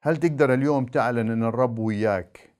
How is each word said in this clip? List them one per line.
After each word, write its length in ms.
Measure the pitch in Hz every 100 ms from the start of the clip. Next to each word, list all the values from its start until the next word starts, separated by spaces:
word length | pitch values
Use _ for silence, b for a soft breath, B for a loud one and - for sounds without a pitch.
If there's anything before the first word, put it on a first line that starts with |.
هل 140 | 151 160
تقدر 380 | 170 143 143
اليوم 320 | 127 143 143 127
تعلن 440 | 143 120 120 113
إن 140 | 113
الرب 340 | 117 113 127 113
وياك 720 | 110 104 107 98 87 - - _